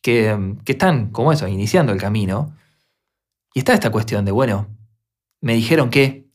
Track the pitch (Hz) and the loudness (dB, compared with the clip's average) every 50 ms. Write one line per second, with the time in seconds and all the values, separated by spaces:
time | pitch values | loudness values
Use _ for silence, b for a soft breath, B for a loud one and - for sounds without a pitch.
0 | - 127 117 117 110 110 107 104 95 95 104 - - - 135 135 - 190 165 131 | 0 2 2 2 2 2 0 -2 -4 -6 -8 -10 -6 -6 -2 0 2 2 2 2
1 | 110 104 - - 117 156 160 147 147 92 101 92 101 110 - 185 156 123 101 95 | -2 -4 -4 -2 0 2 2 0 0 -4 -4 -4 -2 0 2 2 2 2 0 -2
2 | 92 101 107 110 101 92 92 110 147 151 b b b b b b b b b _ | -2 -2 -2 0 0 -2 -2 -2 -4 -6 b b b b b b b b b _
3 | _ _ _ _ _ _ _ _ _ _ _ 131 135 - 254 208 - 110 104 110 | _ _ _ _ _ _ _ _ _ _ _ -4 2 2 2 2 2 0 -2 -2
4 | 110 110 117 104 101 98 98 117 135 120 101 98 104 - - - - _ _ _ | -4 -2 -2 -2 -2 0 0 0 0 0 0 -4 -6 -8 -12 -20 -20 _ _ _
5 | _ _ _ _ _ _ _ _ - 120 117 117 113 113 160 156 139 120 - 139 | _ _ _ _ _ _ _ _ -4 0 0 0 2 2 2 2 2 2 2 2
6 | 139 135 135 - - _ | 2 2 0 -6 -18 _